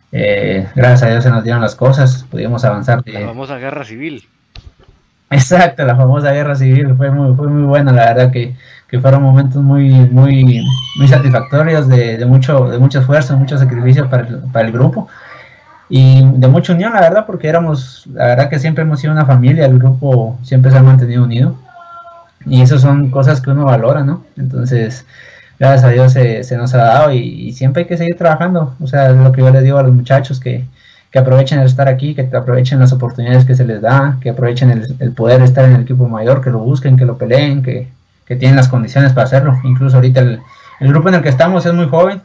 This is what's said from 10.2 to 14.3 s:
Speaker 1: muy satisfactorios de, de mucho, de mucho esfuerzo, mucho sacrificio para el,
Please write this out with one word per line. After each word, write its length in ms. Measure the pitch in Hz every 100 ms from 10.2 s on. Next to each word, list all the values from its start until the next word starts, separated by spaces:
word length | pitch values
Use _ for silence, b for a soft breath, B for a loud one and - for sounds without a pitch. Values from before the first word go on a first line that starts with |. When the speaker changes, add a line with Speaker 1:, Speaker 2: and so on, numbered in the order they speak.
| 135 135 131 117 120 131 - -
Speaker 1:
muy 100 | 139
satisfactorios 840 | 131 139 120 - 143 160 160 135
de, 280 | 127 117 113
de 80 | 123
mucho, 440 | 135 131 143 127
de 80 | 120
mucho 220 | 131 143
esfuerzo, 360 | 127 147 - 139
mucho 220 | 135 143
sacrificio 520 | 131 120 123 135 131
para 160 | 123
el, 120 | 117